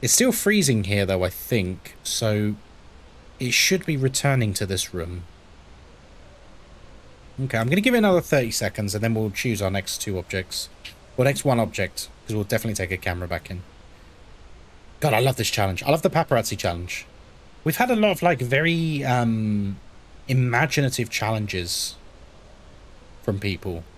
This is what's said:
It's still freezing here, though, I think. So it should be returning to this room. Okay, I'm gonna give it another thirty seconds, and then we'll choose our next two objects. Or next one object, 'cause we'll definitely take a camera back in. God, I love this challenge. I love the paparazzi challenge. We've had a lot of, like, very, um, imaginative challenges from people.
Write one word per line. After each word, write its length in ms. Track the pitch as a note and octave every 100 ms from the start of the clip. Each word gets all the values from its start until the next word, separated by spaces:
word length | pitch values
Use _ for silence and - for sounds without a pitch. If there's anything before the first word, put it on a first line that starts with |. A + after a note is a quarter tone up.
It's 100 | B2+
still 220 | - B3+
freezing 500 | - - G#3 D3+ A2+
here, 220 | F#2+ G2+ F#2+
though, 180 | F#2+
I 60 | F2+
think. 680 | - - A#2+ F2+ F#2 - -
So 520 | - - A2+ G#2 G#2 G#2 - - - - - - - -
it 140 | B2+
should 320 | A#2 - F#3+ -
be 100 | D3
returning 580 | C3+ C3 C#3+ C3+ A2 F#2
to 100 | G2
this 280 | F#2+ -
room. 300 | F2+ E2 F2+ F2 - - - - - - - - - - - - - - - - - - - - -
Okay, 160 | C3+ A2+
I'm 120 | A2+
gonna 120 | F3
give 140 | G#3+ A#3+
it 40 |
another 220 | G#3+ F3+
thirty 300 | - D3 A#2+
seconds, 420 | - G#2 - G#2
and 100 | G2+
then 120 | A2+ A2
we'll 160 | A2
choose 300 | G2+ B2+ G#2
our 100 | F#2+
next 300 | G2 G2 -
two 180 | - F#2+
objects. 480 | F2 F#2+ F2+ - - - - - - -
Or 80 |
next 220 | C3 C#3 D3
one 140 | A#2+
object, 500 | A2 - F#2 - - - -
'cause 80 | G#2+
we'll 80 |
definitely 320 | G2+ A2+ A2+ G2
take 160 | G#2+
a 60 | F#2
camera 300 | - F2 F2
back 220 | E2+ -
in. 140 | F#2 - - - - - - - - - - - - - -
God, 140 | D3+
I 60 | A2
love 180 | B2+ B2+
this 120 | A2
challenge. 320 | - G2 F#2
I 60 | -
love 120 | D#3
the 80 | F3+
paparazzi 480 | D#3+ E3 B2+ G#2+ G2+
challenge. 480 | F#2 F2 F2 - - - - - - -
We've 140 | D#3 -
had 120 | B3
a 60 | A#3
lot 160 | G#3+
of, 100 | F3+
like, 180 | E3+ D3+
very, 640 | B2 C3+ E3 E3+ E3 D3+
um, 720 | C3+ B2 A#2+ A2+ G#2+ G#2 G2 G2 - - - - -
imaginative 840 | C3 B2 A#2+ D#3 - C#3 - A#2
challenges 840 | - G#2+ A2+ G#2 F#2+ F2 - - - - - - - - - - - - - - -
from 180 | - G2
people. 440 | G2+ F2+ G2+ E2+ E2